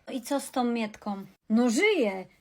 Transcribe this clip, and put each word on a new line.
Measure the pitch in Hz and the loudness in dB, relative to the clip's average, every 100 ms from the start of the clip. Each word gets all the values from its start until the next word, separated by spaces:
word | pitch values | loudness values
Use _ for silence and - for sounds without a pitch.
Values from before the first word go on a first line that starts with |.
| - | -12
I | 262 | -10
co | - 277 | -4 -4
z | - | -2
tą | 262 | -2
mietką? | 240 233 214 - 214 196 190 _ - | 0 -2 -4 -6 -10 -8 -12 _ 0
No | 220 247 | 4 4
żyje | 226 415 392 214 190 185 _ | 4 2 2 0 -2 -10 _